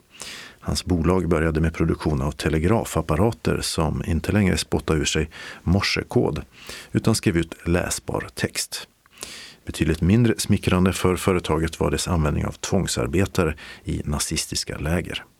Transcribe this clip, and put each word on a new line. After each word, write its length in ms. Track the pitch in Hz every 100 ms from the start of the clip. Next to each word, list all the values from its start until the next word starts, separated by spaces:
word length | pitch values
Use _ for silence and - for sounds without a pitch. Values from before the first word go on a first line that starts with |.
| _ - - - - -
Hans 260 | - 80 -
bolag 440 | 87 78 92 82
började 320 | 78 80 78
med 120 | 82
produktion 480 | - 82 87 80 71
av 100 | 73
telegrafapparater 1300 | - - 78 87 113 - - - 78 113 - - 73
som 420 | - - 76 71 -
inte 240 | 80 -
längre 260 | 101 95 82
spottade 420 | - 78 - 78
ur 60 | 73
sig 240 | 80 76 - - -
morsekod, 800 | - 95 - - - 123 - 76 - - - - -
utan 240 | 117 - 107
skrev 220 | 110 85
ut 300 | 82 - 85
läsbar 600 | 87 - - - - -
text. 540 | - - - - - - _ _ - - - - - -
Betydligt 360 | - 78 80
mindre 320 | 85 113 117 -
smickrande 560 | - 101 - 92 92
för 220 | 87 92 87
företaget 640 | - 90 82 78 80 -
var 120 | 80
dess 160 | 76 -
användning 380 | 85 76 78 -
av 60 |
tvångsarbetare 1040 | - - 98 - - 62 82 98 - 80 73 - -
i 180 | - 78 -
nazistiska 720 | 73 - 80 - - - -
läger. 460 | 76 87 - - -